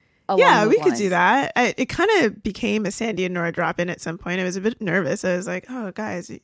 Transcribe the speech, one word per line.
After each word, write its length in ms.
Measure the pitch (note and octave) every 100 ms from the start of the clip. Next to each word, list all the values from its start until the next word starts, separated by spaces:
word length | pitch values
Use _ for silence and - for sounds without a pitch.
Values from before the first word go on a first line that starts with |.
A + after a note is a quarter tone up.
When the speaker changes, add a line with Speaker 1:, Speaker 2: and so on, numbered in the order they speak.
| _ _ -
Speaker 1:
along 120 | F#4+
Speaker 2:
Yeah, 240 | C5+ A#3
Speaker 1:
those 60 | G#3+
Speaker 2:
we 100 | G#4+
could 120 | F4+
do 160 | A#3 G3
Speaker 1:
lines. 0 |
Speaker 2:
that. 420 | F3 F3+ C4 - -
I, 180 | A#3 -
it 140 | B3+
kinda 400 | - G4 G#4 A3+
became 560 | - G#3+ F#3+ A3 G#3+ G3
a 60 |
Sandy 340 | - A3+ F#3 F#3
and 80 |
Nora 180 | F3+ E3+
drop-in 380 | E3 E3 F3 F3+
at 100 | -
some 200 | - E3+
point. 200 | F3 F3+
I 40 |
was 140 | F3+ F#3
a 40 |
bit 180 | G#3 B3
nervous. 460 | F#3+ F#3 D#3 G3+ F#3
I 100 | F3+
was 120 | G3
like, 180 | F3+ -
"Oh, 220 | B3+ G3+
guys, 380 | G3 G#3+ F3+ -
it 120 | -